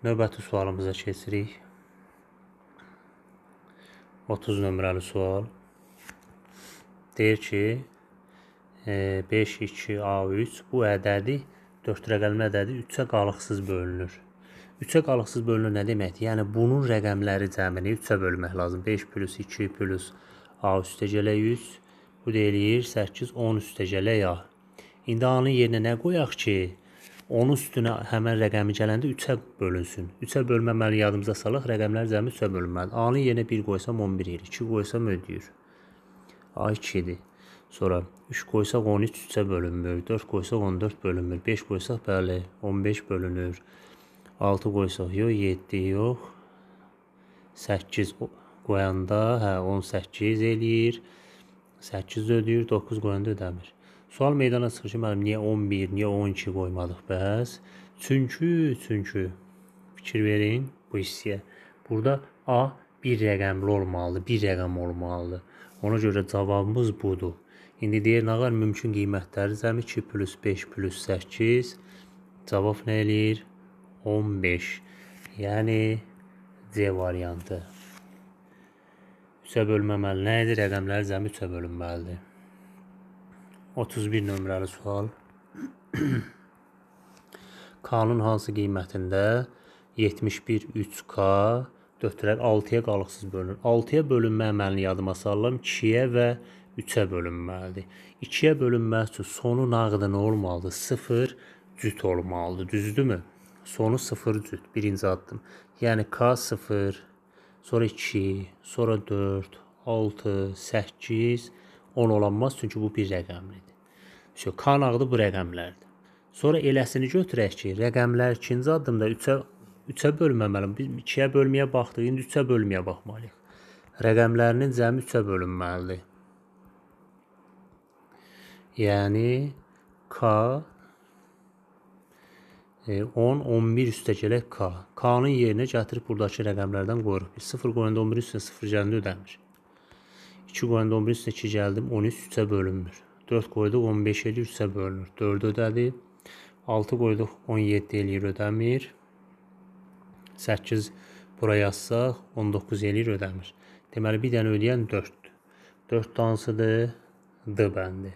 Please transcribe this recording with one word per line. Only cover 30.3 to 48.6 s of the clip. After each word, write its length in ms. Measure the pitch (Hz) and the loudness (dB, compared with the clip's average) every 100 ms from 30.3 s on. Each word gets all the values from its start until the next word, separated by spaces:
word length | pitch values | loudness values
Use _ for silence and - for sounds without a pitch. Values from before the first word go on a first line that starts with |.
| 143 | -2
bölmə 320 | 123 120 117 113 | 2 2 4 2
əməlini 300 | 110 107 104 | 4 4 4
yadımıza 300 | 101 101 101 | 2 -2 -2
salaq, 260 | 110 135 131 | -2 -2 0
rəqəmlər 400 | 110 104 110 113 | 0 0 0 0
cəmi 240 | 107 120 - | 0 -2 -2
üçə 160 | 104 | -2
bölünməlidir. 460 | 92 87 90 92 117 | -2 -2 -4 -4 0
A-nın 260 | 117 131 | 2 2
yerinə 240 | 135 117 117 | 2 2 0
bir 140 | 110 104 | -2 0
qoysam, 320 | 98 - 113 | -2 -2 -2
on 180 | 101 95 | 0 -2
bir 140 | 90 | -4
eləyir. 160 | 85 - | -8 -10
İki 180 | - 113 | -8 -2
qoysam, 400 | 110 101 117 113 | -2 0 -2 0
ödəyir. 340 | 92 - - - - _ - - - _ - - - - - | -2 -4 -12 -12 -20 _ -20 -20 -20 _ -20 -20 -20 -14 -4
A 160 | 104 | -2
iki 280 | 107 - 98 | -2 -4 -4
idi. 180 | 87 87 - _ - - _ | -4 -8 -14 _ -20 -20 _
Sonra 340 | - 98 90 87 - - | -2 0 0 -2 -14 -12
üç 140 | 123 - | -10 -2
qoysaq, 380 | 110 101 120 107 | 0 2 2 2
on 140 | 104 | 2
üç 160 | 110 - - | 2 -4 -6
üçə 160 | - 98 | -2 0
bölünmür. 500 | 92 87 87 87 87 - | 0 -2 -4 -4 -4 -2
Dörd 160 | 110 - | -4 -2
qoysaq, 300 | 101 95 117 | -4 -2 0
on 160 | 98 92 | 0 0
dörd 200 | 107 - | -2 -2
bölünmür. 380 | 98 90 87 90 - | -2 -2 -2 -4 -2
Beş 200 | 110 - | -4 -2
qoysaq, 320 | 95 - 117 - | -6 -4 -6 0
bəli, 340 | 95 92 90 90 - | 0 0 -2 -6 -8
on 220 | 104 98 | -4 0
beş 260 | 101 104 - | 0 -2 -4
bölünür. 520 | 92 90 90 90 87 - - - - - - - - | -4 -2 -4 -4 -8 -14 -20 -20 -20 -20 -20 -20 -2
Altı 320 | 101 98 110 | 0 2 0
qoysaq, 420 | 101 92 - 90 | 0 0 -2 -4
yox, 200 | 95 113 | 0 2
yeddi 480 | 107 98 92 - 98 95 | 2 0 -2 -4 -2 0
yox. 300 | 98 113 123 - - - - - - - _ _ _ - - - - | 2 0 -2 -8 -20 -20 -20 -20 -20 -20 _ _ _ -20 -20 -20 -16
Səkkiz 580 | - 98 - - 98 - | -2 -2 -2 -2 -2 -4
o-, 120 | - - - - | -12 -12 -20 -20